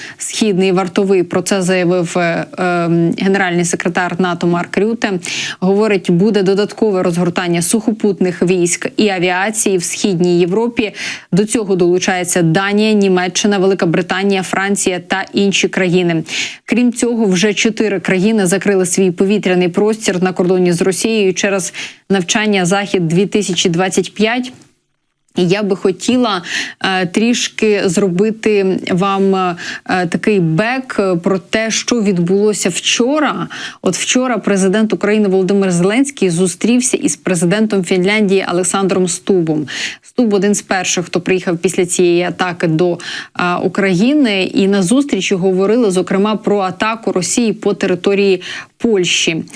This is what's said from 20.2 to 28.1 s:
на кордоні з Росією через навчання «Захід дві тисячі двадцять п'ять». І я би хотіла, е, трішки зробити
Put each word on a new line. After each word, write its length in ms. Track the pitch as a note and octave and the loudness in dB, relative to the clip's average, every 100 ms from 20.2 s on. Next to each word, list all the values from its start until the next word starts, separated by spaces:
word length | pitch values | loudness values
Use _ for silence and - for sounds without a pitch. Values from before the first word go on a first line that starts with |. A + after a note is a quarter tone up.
на 100 | F#3 | 0
кордоні 400 | F#3 F3+ F#3 F3+ | 0 0 2 2
з 80 | E3+ | 2
Росією 520 | F#3+ F#3 A3+ A3 F#3+ | 0 0 0 2 0
через 400 | F3+ G3+ G3 - - - - - | 0 -2 -2 -4 -10 -14 -10 -2
навчання 560 | G3 F3 A3 G#3+ G3+ F3 | -2 0 -2 0 0 2
«Захід 420 | G3 G3+ G3 E3 | 0 0 -2 0
дві 180 | E3+ G3 | 2 2
тисячі 440 | G#3+ G3 E3+ F#3+ | 0 -2 0 0
двадцять 440 | E3 F#3+ F#3+ F#3 | 0 0 -2 -4
п'ять». 380 | - G#3+ B3 B3 - - _ _ _ _ _ _ - | -2 -2 -2 -6 -10 -20 _ _ _ _ _ _ -2
І 120 | F3+ | 0
я 160 | G3 | 0
би 120 | G#3 F#3 | 0 0
хотіла, 680 | G3 F#3 - B3 A#3+ F#3 E3+ - - - | 0 -2 0 0 0 -2 -6 -8 -8 -6
е, 220 | G3 F#3 F3+ | -2 0 0
трішки 760 | G#3+ A3+ A#3+ - - A3 G3+ F#3+ | 0 2 0 -4 -2 2 2 2
зробити 960 | F3 G3+ | 2 0